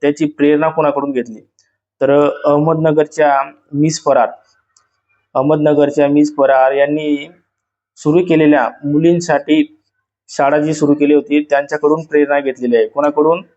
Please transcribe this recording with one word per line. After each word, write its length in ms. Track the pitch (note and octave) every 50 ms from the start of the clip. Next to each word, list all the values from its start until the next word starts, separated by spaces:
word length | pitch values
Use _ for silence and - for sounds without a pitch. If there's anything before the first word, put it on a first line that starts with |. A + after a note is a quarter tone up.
| -
त्याची 220 | C#3+ D3 - D#3+
प्रेरणा 420 | D3 D3+ - C#3+ D3 D3+ D3 D#3 D#3+
कोणाकडून 420 | D#3 D#3+ D#3 D3 C#3 C#3+ C#3 C#3
घेतली? 300 | C#3 B2 A#2+ B2 A2 G#2+ - _ _ _ _ _ _ _ _ _ _ _
तर 300 | C#3 C3+ C#3 D3 D3 C#3+ - - -
अहमदनगरच्या 1000 | D3 D3 D3 D3+ E3 E3 D#3+ D#3+ D#3+ D3+ D#3 D3+ D3+ - D#3 D3+ D3 C#3 C#3 C3+ C#3+ - _ _ _ D3
मिस 320 | C#3+ D3+ D#3+ D#3 - -
फरार, 260 | D3+ C3+ B2+ A#2 G#2+ - - _ _ _ _ _ _ _ _ _ _ _ _ _ _ _ _ _ _ _
अहमदनगरच्या 760 | B2+ C3+ D3 D#3 D3+ D3+ D3+ D3+ C#3+ D3 C#3+ C#3+ D3 C#3+ C#3+
मिस 280 | C#3+ D3 D3+ D3 -
फरार 360 | C#3+ C#3 C3+ C3+ C3 C3 C3 C#3
यांनी 580 | C#3 C#3+ D3 D3 D#3 D3+ D3+ D3 C#3+ D3 E3 F3 _ _ _ _ _ _ _ _ _ _ _ _
सुरू 220 | - - D3+ D3+ F3
केलेल्या 500 | F3+ F3 E3 D#3 D#3 D3 D3 C#3 A#2+ A2+
मुलींसाठी 1120 | - - D3 C#3+ D3 D3 D#3+ E3+ F3 E3+ E3+ - D3+ C#3 - - D3+ D#3 D3 - - _ _ _ _ _ _ _ _ _ _ _
शाळा 300 | - - C#3+ C#3 D3 D3+
जी 160 | D3+ D#3 D#3+
सुरू 200 | D#3 D3+ C#3+ C#3+
केली 200 | D3 C#3+ C#3+ D3
होती 280 | D3 C#3 - C#3+ D3+ D3
त्यांच्याकडून 600 | - C#3+ C#3 C#3+ C#3+ D3+ D3+ - D3 D3+ E3 D#3+
प्रेरणा 360 | - - D3+ D3 C#3+ C#3+ C#3+
घेतलेली 360 | C#3 C3+ C3 C3 B2 A#2+ A#2+
आहे. 100 | A#2 A2
कोणाकडून? 560 | G#2+ - C#3 D3 D3 D3 D3 D3+ D#3 E3+ F3+ F#3+ _ _